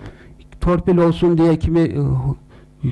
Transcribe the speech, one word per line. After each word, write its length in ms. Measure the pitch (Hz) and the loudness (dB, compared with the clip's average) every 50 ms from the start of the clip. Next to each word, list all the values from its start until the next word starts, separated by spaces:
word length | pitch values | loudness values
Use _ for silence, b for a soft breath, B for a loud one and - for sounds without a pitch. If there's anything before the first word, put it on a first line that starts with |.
| B 98 B B B B B B - - - - | B -20 B B B B B B -20 -20 -10 -4
Torpil 360 | - 175 180 170 175 196 180 | -2 0 0 0 0 0 2
olsun 420 | 175 170 170 165 170 180 175 170 160 | 2 2 2 2 2 0 0 2 2
diye 200 | 165 170 160 160 | 2 2 2 0
kimi, 220 | - - 165 170 | -2 -2 0 0
e, 140 | 165 - - 143 143 135 131 131 127 139 135 - - B B B B B _ - - 127 | 0 0 -2 -4 -4 -2 -2 -4 -4 -6 -8 -8 -12 B B B B B _ -8 -8 -8